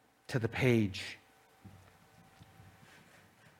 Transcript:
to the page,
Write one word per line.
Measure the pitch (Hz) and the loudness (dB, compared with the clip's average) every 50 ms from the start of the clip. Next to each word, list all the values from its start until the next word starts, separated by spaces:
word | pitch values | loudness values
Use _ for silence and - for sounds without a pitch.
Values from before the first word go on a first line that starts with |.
| _ _ _ _ _ - | _ _ _ _ _ -6
to | - 131 | -4 -2
the | 107 110 | -2 -2
page, | - - 135 127 120 113 107 98 95 - - - - - - - - - - _ - - - - - - 95 - - - - - - - - - - - - - - - - - - - - - - - - - - - - - _ - - - - - | -2 2 4 4 6 4 4 2 -2 -6 -10 -12 -14 -16 -20 -20 -20 -20 -20 _ -20 -20 -20 -20 -20 -20 -20 -20 -20 -20 -20 -20 -20 -20 -20 -20 -20 -20 -20 -20 -20 -20 -20 -20 -20 -20 -20 -20 -20 -20 -20 -20 -20 -20 -20 -20 _ -20 -20 -20 -20 -20